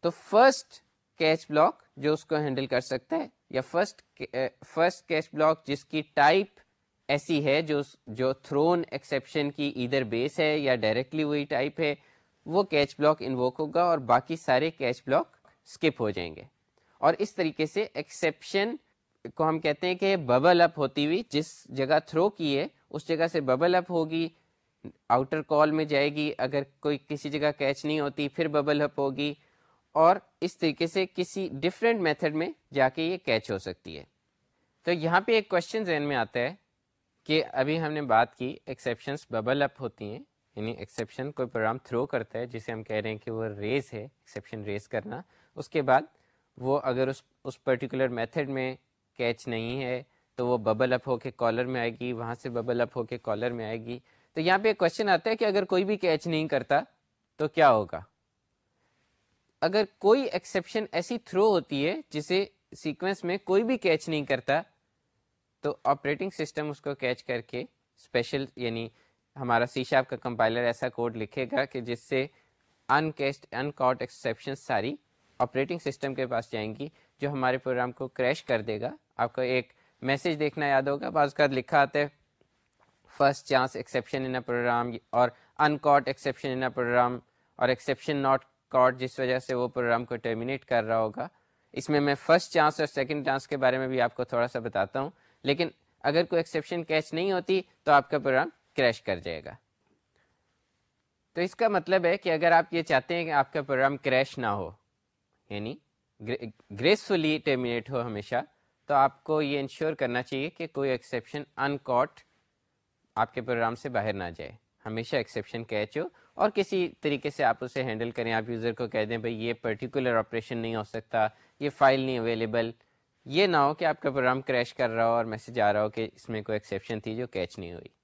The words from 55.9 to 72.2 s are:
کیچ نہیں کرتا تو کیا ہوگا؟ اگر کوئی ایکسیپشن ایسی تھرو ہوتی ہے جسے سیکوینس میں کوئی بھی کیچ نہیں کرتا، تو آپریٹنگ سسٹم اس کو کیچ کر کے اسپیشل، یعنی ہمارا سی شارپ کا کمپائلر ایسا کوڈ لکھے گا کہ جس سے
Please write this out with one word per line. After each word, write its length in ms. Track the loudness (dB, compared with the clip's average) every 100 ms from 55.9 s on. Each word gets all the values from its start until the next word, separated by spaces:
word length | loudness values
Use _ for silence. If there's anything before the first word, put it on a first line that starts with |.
| 0
کیچ 300 | 0 0 0
نہیں 220 | -2 0
کرتا 320 | -2 2 0 0 _ _ _ _ _
تو 120 | -4
کیا 220 | 6 6
ہوگا؟ 300 | 6 2 -8 -12 _ _ _ _ _ _ _ _ _ _ _ _ _ _ _
اگر 240 | 0 2 0 _
کوئی 240 | 4 4
ایکسیپشن 600 | 4 -4 -4 -4 -2 -6 -2
ایسی 260 | -4 -4 -6
تھرو 300 | -4 2 4
ہوتی 400 | 4 0 -2 -2
ہے 60 | -2 -8
جسے 340 | -10 -2 -2 -2 _ _ -10
سیکوینس 480 | -8 -4 -4 -4
میں 140 | -4 -4
کوئی 180 | 2 2
بھی 160 | 2 0
کیچ 300 | 2 2 0
نہیں 160 | -4
کرتا، 380 | 0 -2 2 -2 -2 _ _ _ _ _ _ _ _ _
تو 160 | -6 -2
آپریٹنگ 460 | 0 0 0 -4 -6
سسٹم 400 | -6 -8 -6 -6
اس 100 | -6
کو 140 | -8
کیچ 300 | -4 -4 -4
کر 160 | -4 -6
کے 200 | -6 -10 -10 _ _ _
اسپیشل، 480 | -4 -2 -2 -4 -6 -6
یعنی 320 | -6 -4 -8 _ _ _ _ -10
ہمارا 300 | 0 2 2
سی 180 | -2
شارپ 260 | 0 2 0
کا 60 | -6
کمپائلر 480 | -8 0 2 2
ایسا 240 | 0 -2 -6
کوڈ 280 | -4 -4 -4
لکھے 300 | -8 -6 -4
گا 120 | -2
کہ 160 | -4 -6
جس 200 | -6 -8
سے 260 | -4 -4